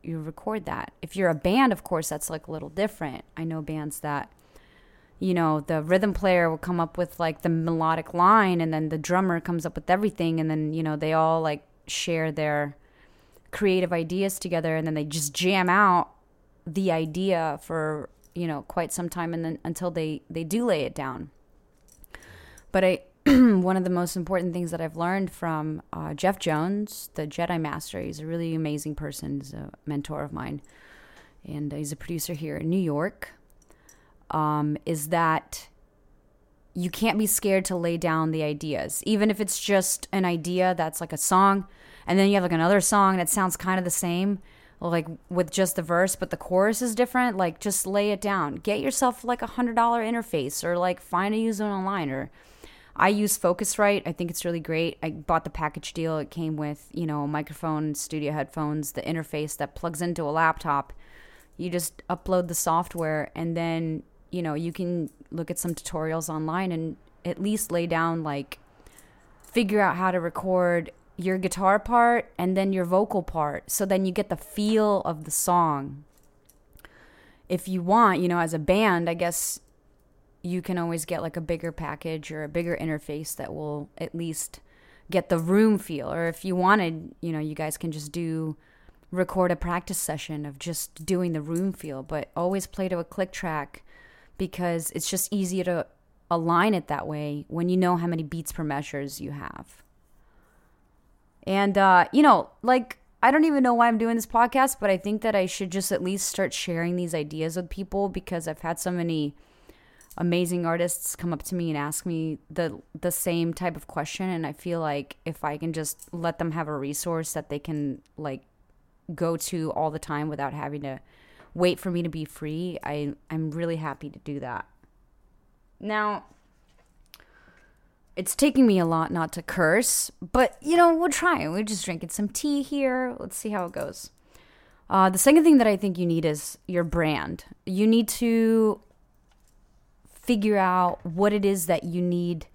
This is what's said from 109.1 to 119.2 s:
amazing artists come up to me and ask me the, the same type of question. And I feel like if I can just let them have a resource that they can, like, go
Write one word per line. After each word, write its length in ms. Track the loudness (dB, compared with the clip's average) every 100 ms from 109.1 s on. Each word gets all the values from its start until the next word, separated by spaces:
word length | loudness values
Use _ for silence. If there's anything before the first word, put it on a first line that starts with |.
| -2 -4 -6 _ _ -20 -20 _ _ _ -4
amazing 480 | 0 0 0 -2 0
artists 520 | 0 -2 -2 -8 -6
come 160 | -4
up 100 | -4
to 120 | -4 -4
me 140 | -2
and 80 | -2
ask 280 | -4 -4 -4
me 340 | -4 -4 -6 _
the, 320 | -4 -4 -6 -16 -6
the 140 | -4
same 420 | -2 -2 0 0
type 220 | -2 -4 -4
of 120 | -8
question. 420 | -8 -8 -4 -4
And 180 | -2 -6
I 60 |
feel 260 | -6 -6 -4
like 380 | -2 -4 -6 -12 -10
if 180 | -6
I 140 | -6 -4
can 160 | -4
just 340 | -4 -6 -10 -12
let 260 | -6 -4 -2
them 120 | -4
have 180 | -4 -4
a 80 | -6
resource 560 | -6 -6 -4 -4 -4
that 160 | -8 -6
they 100 | -8
can, 420 | -6 -4 -4 -6 _ -12
like, 280 | -10 -10 _ _ _ _ _ _ -14
go 220 | -4